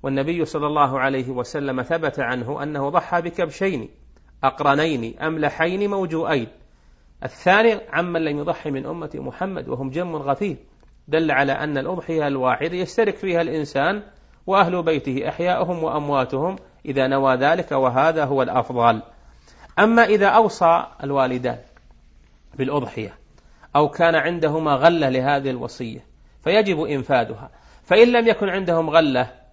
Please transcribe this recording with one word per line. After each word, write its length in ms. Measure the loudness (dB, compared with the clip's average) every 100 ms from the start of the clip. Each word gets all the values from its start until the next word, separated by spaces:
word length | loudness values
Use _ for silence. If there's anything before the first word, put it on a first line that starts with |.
والنبي 420 | -4 -4 -2 -2
صلى 220 | -4 -2 -2
الله 320 | 2 2 2
عليه 300 | -2 -2 -4
وسلم 520 | -6 -6 -6 -4 -4
ثبت 380 | -2 -2 -2 -4
عنه 420 | -4 -4 -6 -6
أنه 260 | -6 -6 -2
ضحى 340 | -2 0 -4
بكبشين: 640 | -4 -4 -6 -2 -4 -4 -8 _ -20 -20 _ _
أقرنين 760 | -2 0 2 2 2 -2 -6 -6
أملحين 720 | -6 -2 -2 0 -2 0 -2
موجوئين، 580 | -2 -4 -4 -2 -2 -2 -12 -20 _ _ _ _ _
الثاني 560 | -14 -4 2 6 4 2 -4
عمن 320 | -4 -2 -2
لم 140 | -2 -2
يضحي 320 | -4 -6 -4
من 160 | -6 -6
أمة 240 | -10 -10
محمد 540 | -10 -12 -8 -8 -8 -8
وهم 220 | -6 -6
جم 260 | -6 -6 -6
غفير، 400 | -4 -2 -2 -6 -12 _ -20 -20 -4
دل 220 | 0 2
على 220 | 2 2
أن 260 | 0 -2 -4
الأضحية 480 | -4 -6 -4 -2 -2
الواحدة 500 | 0 0 0 -2 -4
يشترك 400 | -6 0 0 0
فيها 240 | -2 0
الإنسان 600 | 0 -2 -4 -2 -2 -2 -8 -20 _ -18 0
وأهل 360 | 2 2 2
بيته 460 | 0 -2 -2 -4 -4
أحياؤهم 560 | -2 -2 0 -2 -2
وأمواتهم 720 | -4 -4 -2 -2 -2 -2 -4 -6 -14 _ -6
إذا 200 | -2 0
نوى 280 | 2 2
ذلك، 380 | 2 2 2 0
وهذا 520 | 0 2 2 2 2
هو 180 | 0 0
الأفضل. 600 | 0 0 -2 2 2 2 -4 -20 -20 -20 -20 -20 -10 2
أما 260 | 4 6
إذا 220 | 6 6 6
أوصى 600 | 4 4 2 4 4 0 -10
الوالدان 540 | -4 0 0 0 -4 -6 -12 _ _ -20 _ _ _ _ _ -6
بالأضحية 560 | -2 -2 -4 -8 -10 -12 _ _ _ _ -2 2
أو 120 | 2
كان 260 | 2 2
عندهما 600 | 4 0 0 0 0 0
غلة 340 | 4 4 4 0
لهذه 420 | 0 0 0 -2
الوصية 500 | -6 -8 -10 -12 -12 -18 _ -20 _
فيجب 360 | 0 2 2 0
إنفاذها، 680 | -2 -4 0 0 0 -6 -16 _ _ -20
فإن 300 | _ 6 8
لم 160 | 6 4
يكن 200 | 2 0
عندهم 420 | -2 0 0 4
غلة 400 | 4 4 2 -2 -6 _